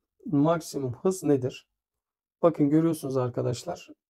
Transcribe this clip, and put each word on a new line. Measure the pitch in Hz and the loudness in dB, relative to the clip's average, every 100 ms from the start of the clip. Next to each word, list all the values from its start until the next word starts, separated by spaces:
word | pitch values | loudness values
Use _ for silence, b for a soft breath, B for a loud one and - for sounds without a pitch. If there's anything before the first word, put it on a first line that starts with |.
| _ _ | _ _
maksimum | 240 143 156 170 - 139 131 | -2 2 2 2 -4 -6 -6
hız | 117 190 185 | -4 -2 0
nedir? | 147 139 123 - _ _ _ _ _ _ _ _ | 0 0 0 -8 _ _ _ _ _ _ _ _
Bakın, | 170 160 143 | 2 4 2
görüyorsunuz | 156 165 160 139 131 | 4 2 0 -4 -2
arkadaşlar, | 127 127 127 123 - - - - | -2 -2 -4 -4 -8 -12 -14 -20